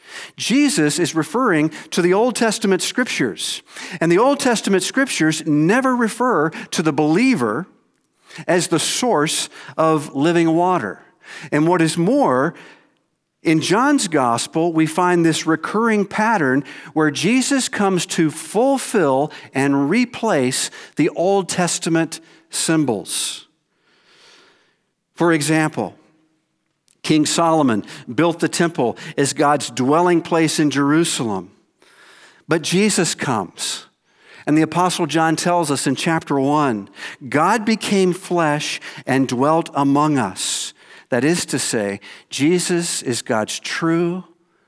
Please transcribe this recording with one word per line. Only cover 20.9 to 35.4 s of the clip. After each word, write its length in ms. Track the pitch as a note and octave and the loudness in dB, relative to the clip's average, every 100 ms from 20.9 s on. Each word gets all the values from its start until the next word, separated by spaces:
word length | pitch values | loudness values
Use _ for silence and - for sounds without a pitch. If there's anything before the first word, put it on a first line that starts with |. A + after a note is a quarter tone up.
the 140 | - D#3 | -2 0
Old 400 | - F3 G3 F3+ | 0 0 0 0
Testament 720 | - E3+ - F3 E3 D#3+ - - - _ | -2 -2 -2 0 0 0 -6 -18 -20 _
symbols. 960 | - - F#3+ C#3 G#2 - - - - - _ _ _ _ _ _ _ - - _ _ _ _ _ _ _ | -6 0 2 2 -2 -4 -6 -6 -8 -16 _ _ _ _ _ _ _ -20 -20 _ _ _ _ _ _ _
For 180 | - E3+ | 0 2
example, 640 | E3 C#3+ D#3+ D#3 C#3 F#2+ - _ _ _ _ _ _ _ _ _ _ | 2 2 0 0 -2 -8 -10 _ _ _ _ _ _ _ _ _ _
King 240 | - D#3 D3+ | 0 2 2
Solomon 580 | - E3 D#3+ C#3 G#2+ - - - | 2 2 4 2 0 -4 -12 -6
built 260 | A#2 E3+ E3 | 0 0 0
the 100 | D#3+ | -2
temple 480 | - E3+ D#3+ A#2+ - D#3 D3 | 0 -2 0 -2 -4 -8 -2
as 160 | C#3 | -2
God's 380 | - D3 D3 B2 | 2 2 2 -2
dwelling 520 | A#2+ B2+ D#3 F3+ E3+ | -2 2 4 4 2
place 380 | - E3 D#3+ - | 2 0 2 2
in 100 | D3+ | 0
Jerusalem. 800 | C3+ C#3+ D#3 E3 - A#2+ F#2+ F2+ _ _ _ _ _ - - - _ - | 2 2 2 2 -2 -4 -6 -8 _ _ _ _ _ -20 -20 -20 _ -2
But 160 | E3 | -2
Jesus 520 | C#3+ F3 G#3+ F#3 E3+ | 0 2 2 2 0
comes, 720 | - - A2+ F2+ - - - - _ _ _ - - - | -2 -2 -2 -4 -8 -8 -8 -12 _ _ _ -20 -10 0
and 120 | D3+ | 2
the 40 | |
Apostle 440 | D#3 F3+ F3+ E3 E3 | 2 2 0 0 -2
John 300 | E3 D#3+ | 2 2
tells 340 | D#3 | 2